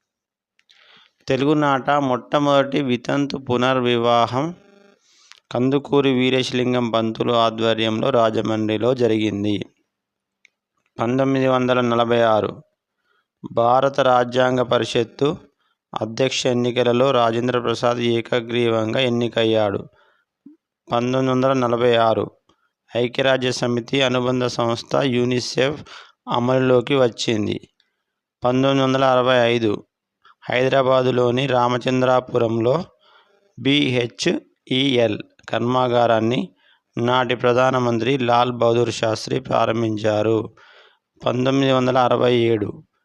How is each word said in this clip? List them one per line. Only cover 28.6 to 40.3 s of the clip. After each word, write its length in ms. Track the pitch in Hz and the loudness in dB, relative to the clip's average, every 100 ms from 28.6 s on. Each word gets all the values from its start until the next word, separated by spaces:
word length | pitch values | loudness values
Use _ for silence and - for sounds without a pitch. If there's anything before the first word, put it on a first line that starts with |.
| 139 139 | 2 2
వందల 220 | 135 131 | 2 2
అరవై 320 | 135 127 123 127 | 2 2 4 2
ఐదు. 480 | 117 120 113 - - _ _ _ _ _ - | 2 2 0 -2 -8 _ _ _ _ _ -4
హైదరాబాదులోని 960 | 123 131 135 127 131 127 123 123 123 135 | 0 2 2 4 2 2 2 2 0 0
రామచంద్రాపురంలో 1400 | 127 123 123 131 127 127 127 127 123 113 117 117 156 190 _ _ _ _ _ _ - | 0 2 0 -2 0 2 2 0 -2 0 0 0 0 -4 _ _ _ _ _ _ -6
బీహెచ్ఈఎల్ 1600 | 123 143 139 123 120 - 175 277 - _ - 127 139 120 113 101 - _ - | 0 0 0 0 -4 -4 -4 -4 -8 _ -6 -2 0 2 0 -2 -10 _ -8
కర్మాగారాన్ని 1000 | 117 120 127 127 120 117 110 113 135 185 _ _ _ _ - | -4 -2 0 0 2 2 2 0 -2 -6 _ _ _ _ -6
నాటి 360 | 120 127 123 | -2 0 0
ప్రధానమంత్రి 840 | 123 123 123 131 131 123 117 117 139 | 0 0 2 2 0 0 0 -2 -2
లాల్ 340 | 120 120 123 | 0 2 2
బహదూర్ 380 | 120 117 117 117 | 0 2 2 0
శాస్త్రి 500 | - 110 110 - 131 | -2 -4 -4 -4 -6
ప్రారంభించారు. 1120 | 131 117 113 113 113 107 107 107 107 | -2 0 0 -2 -4 -2 -2 0 0